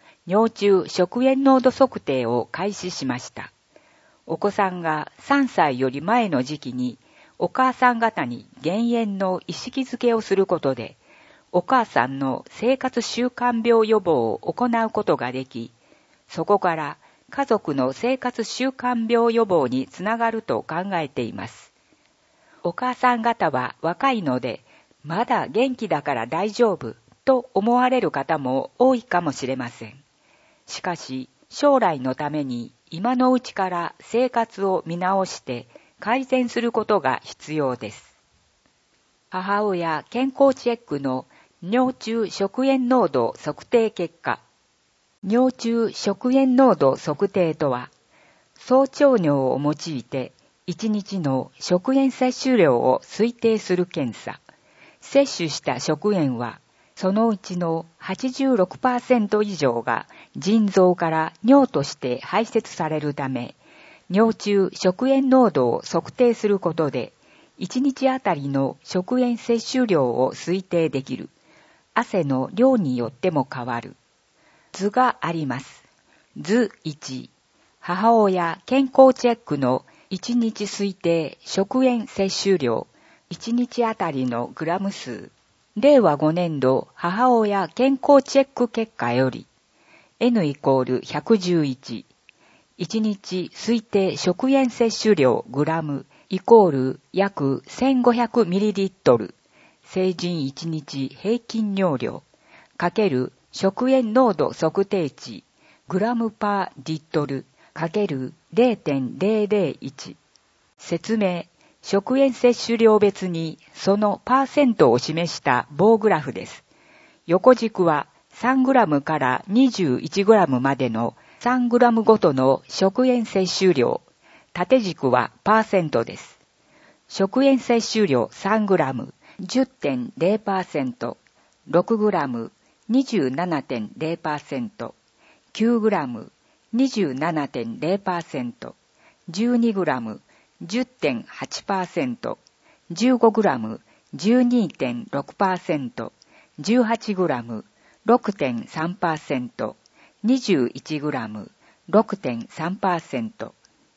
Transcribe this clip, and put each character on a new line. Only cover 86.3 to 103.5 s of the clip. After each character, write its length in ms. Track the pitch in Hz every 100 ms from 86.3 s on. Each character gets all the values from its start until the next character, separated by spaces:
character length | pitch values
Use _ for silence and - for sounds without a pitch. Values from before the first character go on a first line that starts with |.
年 280 | 170 170 147
度 280 | 131 131 -
母 360 | - 175 202 254
親 380 | 233 214 202 170
健 300 | - 262 269
康 200 | - 277
チ 180 | - 269
ェ 40 |
ッ 40 | 262
ク 140 | - 240
結 240 | 226 220
果 200 | - 117
よ 160 | 123 131
り、 160 | 120 - _ _ _ _ _ _ _
N 240 | 240 226
イ 100 | 151
コ 260 | 139 139 135
ー 40 |
ル 160 | 127 127
百 360 | - 151 - 220
十 260 | 180 170
一、 400 | 143 127 - 113 - _ _ _ _ _ _ -
一 240 | 175 220
日 500 | 220 202 - 185 -
推 280 | - - 233
定 340 | - 202 185 139
食 320 | 185 180 262
塩 180 | 269 254
摂 340 | - 226 -
取 120 | 220
量 320 | 175 127 110 -
グ 160 | 135
ラ 160 | 151 165
ム 240 | 151 139 - _ -
イ 120 | 185
コ 260 | - 226 185
ー 40 |
ル 300 | 135 131 - _
約 500 | 185 196 - 139 123 -
千 360 | - 262 254
五 100 | 240
百 320 | 233 233 240
ミ 160 | 175 190
リ 140 | 214
リ 140 | 196 196
ッ 40 | -
ト 140 | 143 117
ル、 180 | 98 - _ _ _ _
成 300 | - 190 185
人 320 | 170 175 165
一 240 | 135 139 165
日 460 | 156 143 139 131 -
平 200 | 202 240
均 360 | - 220 214
尿 240 | 196 185 127
量、 240 | 117 - - _ _ - _ -
か 140 | 175
け 180 | - 196
る 240 | 127 127 -
食 400 | _